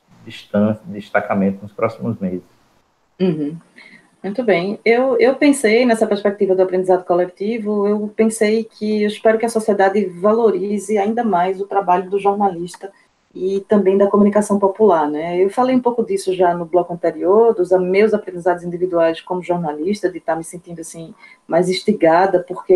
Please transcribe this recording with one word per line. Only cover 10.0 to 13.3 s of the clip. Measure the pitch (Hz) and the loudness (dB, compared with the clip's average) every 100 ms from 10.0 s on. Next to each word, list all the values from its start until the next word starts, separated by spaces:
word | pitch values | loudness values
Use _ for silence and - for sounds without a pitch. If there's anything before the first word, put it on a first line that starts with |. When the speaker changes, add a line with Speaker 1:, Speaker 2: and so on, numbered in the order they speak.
| 185 | -2
Speaker 2:
valorize | 170 202 226 226 180 202 208 196 214 | 0 0 4 2 2 -2 -4 -2 -2
ainda | 202 226 233 | 0 -2 0
mais | 180 185 190 | 0 0 -4
o | 196 | -4
trabalho | 196 185 180 185 | -2 0 0 0
do | 196 | -2
jornalista | 202 202 202 170 180 - 196 - _ _ _ | 0 0 0 -2 -10 -12 -18 -20 _ _ _